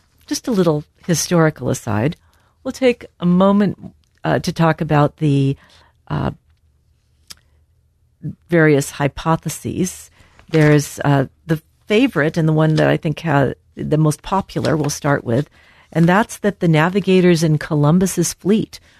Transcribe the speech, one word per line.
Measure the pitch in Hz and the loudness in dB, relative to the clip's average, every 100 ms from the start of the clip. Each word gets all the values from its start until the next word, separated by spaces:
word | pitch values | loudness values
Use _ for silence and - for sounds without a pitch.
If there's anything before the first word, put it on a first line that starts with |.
| _ _ - | _ _ -10
just | 294 - | -10 -4
a | |
little | 208 170 151 - _ - | 0 0 0 -6 _ -4
historical | 160 - 175 160 - 123 | -4 0 2 2 0 -6
aside. | 127 - 104 131 - _ _ _ _ | -6 -4 -2 -2 -4 _ _ _ _
We'll | 262 | -12
take | - 262 240 - - | -2 -2 -2 -6 -4
a | 175 | 0
moment, | 180 196 202 202 - - - _ _ | 2 4 2 0 -4 -12 -20 _ _
uh, | 160 143 | -4 -2
to | 180 | -2
talk | 165 165 156 | 0 0 0
about | 151 151 147 - | 0 0 0 0
the, | 156 139 139 139 _ _ _ _ - | -2 0 0 -4 _ _ _ _ -10
uh, | 147 139 - _ _ _ _ _ _ _ _ - - _ _ _ _ _ _ _ _ - - - | -6 -6 -8 _ _ _ _ _ _ _ _ -20 -20 _ _ _ _ _ _ _ _ -16 -14 -2
various | 170 156 139 - | 2 4 2 0
hypotheses. | - 143 - 165 160 160 - 113 - 180 - - _ _ _ _ | -4 -6 -4 -4 -4 -4 -10 -8 -6 -6 -8 -20 _ _ _ _
There's, | 160 151 147 143 - 139 | 2 4 4 0 -4 0
uh, | 139 139 _ 165 | 0 -2 _ -6
the | 160 _ _ - | -6 _ _ -2
favorite | 214 269 160 151 165 | 0 0 0 -2 0
and | 156 | 0
the | |
one | 156 156 156 | 2 2 2
that | 143 | 2
I | 151 | 0
think | 165 147 | -2 -6
ha-, | 165 143 135 - _ - | -2 0 0 -4 _ -10
the | 143 151 | -2 0
most | 156 151 | 0 0
popular | - 190 - - 120 151 | -4 -4 -4 -4 -2 -2
we'll | 143 | -2
start | - 143 143 | -4 -2 -2
with, | - 117 151 _ _ _ _ | -2 -4 -4 _ _ _ _
and | 160 170 | 0 2
that's | 190 233 - | 2 0 -4
that | 208 196 | -4 -2
the | 175 | 2
navigators | 156 165 196 185 185 180 165 | 2 2 0 2 4 4 4
in | 160 151 | 2 0
Columbus's | - 151 147 180 190 - 170 | -2 0 2 2 2 -2 -4
fleet | - 175 214 - - _ | -4 0 0 -2 -10 _